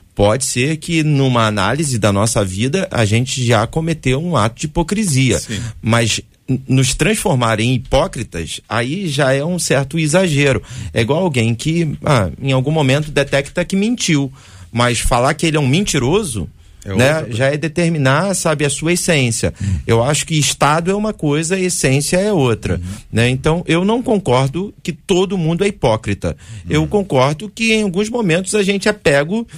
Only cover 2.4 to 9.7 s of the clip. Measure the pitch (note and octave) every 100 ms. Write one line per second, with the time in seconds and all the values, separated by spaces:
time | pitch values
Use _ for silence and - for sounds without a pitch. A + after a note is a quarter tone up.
2.4 | G2 F#2 B2+ F#3 - A#2+ G#2+ A2+ B2+ C3
3.4 | A#2+ A2 A2 D#3+ E3 D#3+ C3 B2+ F3+ C#3
4.4 | G#2+ - D3+ E3+ E3+ G3+ G3+ C3 C3 F2
5.4 | - G#2 A#2 - A2 A#2 A2+ G2+ - _
6.4 | - C3 - C3 C3 - E3 A3 G#3 B2+
7.4 | A#2 G#2+ A#2 C3 C3 C3+ F#3 C3+ G#2+ E2+
8.4 | D#2 - - A2 B2+ F#3 F3+ C#3 C3+ C#3
9.4 | D#3 F3+ -